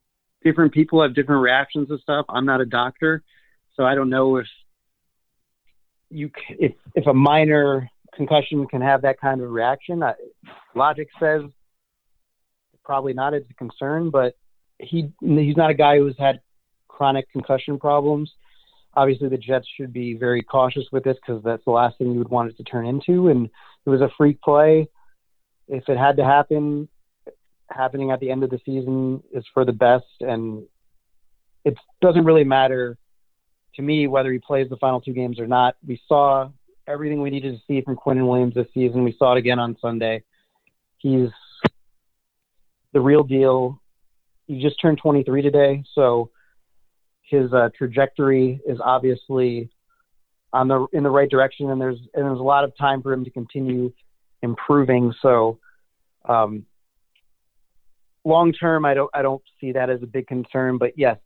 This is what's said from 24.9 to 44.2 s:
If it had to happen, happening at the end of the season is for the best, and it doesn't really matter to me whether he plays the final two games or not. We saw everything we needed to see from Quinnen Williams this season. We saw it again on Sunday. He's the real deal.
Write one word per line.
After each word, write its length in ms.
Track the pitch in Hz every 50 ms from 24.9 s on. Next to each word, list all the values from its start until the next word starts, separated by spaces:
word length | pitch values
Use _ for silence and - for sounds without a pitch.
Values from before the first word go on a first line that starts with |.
| _ _ _ - _ _ _ _ _ _ _ _ _ _ _ -
If 200 | 139 127 - -
it 100 | 135 120
had 180 | 131 139 143
to 80 | 139 143
happen, 640 | 135 139 143 143 - 156 151 147 147 147 147 151 - _ _ _ _ _ _ - - - _ _ _ _ _ _ -
happening 400 | - - 131 131 127 139 139 135
at 80 | 131 127
the 120 | 135 131
end 120 | 131 131 135
of 80 | 127
the 80 | 127 120 -
season 580 | - 135 131 127 131 131 131 131 131 131 135 - _ -
is 120 | 127 117 - -
for 140 | 131 131
the 60 | 131 131
best, 340 | 107 127 120 123 127 - - _ -
and 440 | - 131 120 113 113 113 107 110 107 - _ _ _ _ _ _ _ _ _ _ _ _ _ _ _ _ _ _ -
it 120 | 147 131 - - _ _ -
doesn't 240 | - 180 165 170 165
really 180 | 160 160 160 147
matter 540 | 135 135 135 131 131 131 127 123 120 120 - _ _ _ _ _ _ _ _ _ _ _ _ _ _ -
to 80 | - 139
me 240 | 143 151 151 147
whether 260 | 139 131 135 135 135 127
he 60 | 127
plays 300 | - - 147 135 135 127
the 80 | 131 120
final 220 | - 131 131 127
two 120 | - 135 127
games 260 | 127 123 123 120 113
or 80 | 117
not. 300 | 117 123 123 123 123 - _ -
We 140 | 147 123 117 _ -
saw 400 | 156 143 143 139 135 135 135 135 139 _ _ _ _ _ _ -
everything 320 | 147 147 151 147 151 147
we 100 | 143 139
needed 240 | 139 139 131 139 123
to 60 | 117 _
see 160 | - 143 135 131
from 140 | - 127
Quinnen 300 | - - 147 135 131 131
Williams 280 | 123 123 127 123 123 117
this 120 | 123 120 - -
season. 320 | 131 127 123 120 127 123
We 100 | 120 113 -
saw 160 | 139 127 123
it 40 | 127
again 200 | 113 123 123 123
on 180 | 117 117 113 -
Sunday. 440 | - 117 117 113 113 113 113 110 - _ _ _ _ _ _ _ _ _ _ _ _ _ _
He's 320 | _ - 139 131 131 127 117 - - - - - - - - - _ _ _ _ _ _ _ _ _ _ _ _ _ _ _ _ _ _ _ _ _ _ _ -
the 60 | 143
real 220 | 127 135 147 151 147
deal. 580 | 131 135 135 135 131 127 131 127 127 139 - _ _ _ _ _ _ _ _